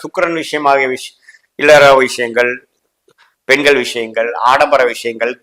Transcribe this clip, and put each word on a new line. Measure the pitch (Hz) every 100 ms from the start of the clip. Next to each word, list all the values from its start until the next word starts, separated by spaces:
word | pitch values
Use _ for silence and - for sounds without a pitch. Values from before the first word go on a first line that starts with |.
| 156
சுக்கிரன் | - 175 165
விஷயமாக | 147 151 143 139 131 127
விஷ-, | - _ _ _ _ -
இல்லற | 147 147 139 131 127
விஷயங்கள், | - 120 117 123 123 _ _ _ _ _ _ _ _ -
பெண்கள் | 135 147 139 123
விஷயங்கள், | 120 113 113 117 92 117
ஆடம்பர | 139 147 143 123
விஷயங்கள், | 113 117 113 117 127